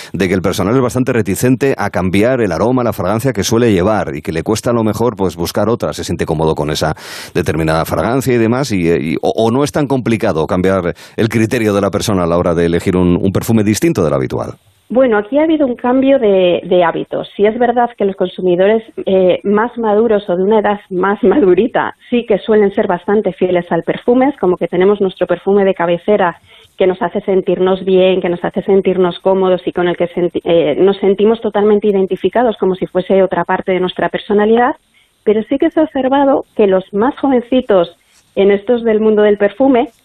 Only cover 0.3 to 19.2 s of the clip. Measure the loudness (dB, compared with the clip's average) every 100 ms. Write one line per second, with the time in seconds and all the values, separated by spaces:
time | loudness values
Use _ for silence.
0.3 | 0 -2 -2 0 0 0 -2 -2 -2 -2
1.3 | -2 0 2 0 -2 -4 -2 -2 2 2
2.3 | 2 0 0 0 0 -2 -2 -4 -2 -2
3.3 | -2 -2 2 2 2 2 0 -4 -6 -6
4.3 | -4 -2 -2 -2 0 0 0 -2 -2 -4
5.3 | -4 -6 -2 -2 -2 -4 -6 -8 -6 -4
6.3 | -2 0 -2 -4 -4 -4 -4 -10 -16 -8
7.3 | -4 -2 -2 0 0 -2 -2 -2 -2 0
8.3 | 2 2 0 -2 -2 0 0 -2 -2 -2
9.3 | 0 0 0 -2 -2 -2 -2 -2 -2 -2
10.3 | -2 -2 0 0 0 -2 -6 -8 -4 -2
11.3 | 0 0 0 0 0 0 -2 -2 0 0
12.3 | 0 0 0 0 0 0 0 2 2 0
13.3 | -2 0 0 0 0 0 0 0 0 -2
14.3 | -6 -8 -12 _ _ -4 0 2 0 0
15.3 | 0 0 0 -2 -2 0 2 2 2 4
16.3 | 2 2 0 0 2 2 -2 -6 -8 -8
17.3 | -2 0 2 0 0 -2 -2 -4 -2 -6
18.3 | -2 0 2 2 2 -2 -8 -2 2